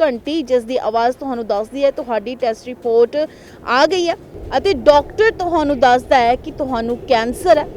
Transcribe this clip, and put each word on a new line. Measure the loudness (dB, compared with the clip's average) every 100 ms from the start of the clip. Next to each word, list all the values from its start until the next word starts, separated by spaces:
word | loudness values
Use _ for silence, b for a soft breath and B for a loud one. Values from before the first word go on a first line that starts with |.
ਘੰਟੀ | -2 -2 -4 -6
ਜਿਸ | 0 -2
ਦੀ | 0 -4
ਆਵਾਜ਼ | -2 0 0 -2
ਤੁਹਾਨੂੰ | -6 -6 -4
ਦੱਸਦੀ | -4 -4 -2
ਹੈ | -2
ਤੁਹਾਡੀ | -2 -4 -4 -4 -4
ਟੈਸਟ | -4 -4 -8
ਰਿਪੋਰਟ | -8 0 2 2 0 -4 B B B -2
ਆ | 2 2
ਗਈ | 2 -2
ਹੈ | -4 -10 -18 -6 -2
ਅਤੇ | 0
ਡਾਕਟਰ | 2 4 4 4 0 0
ਤੁਹਾਨੂੰ | 0 -2 -2 0 2
ਦੱਸਦਾ | 2 2 4 2
ਹੈ | 4 0
ਕਿ | -4
ਤੁਹਾਨੂੰ | -8 -6 -4 -4 -6
ਕੈਂਸਰ | 0 0 0 -2 2 2
ਹੈ। | 2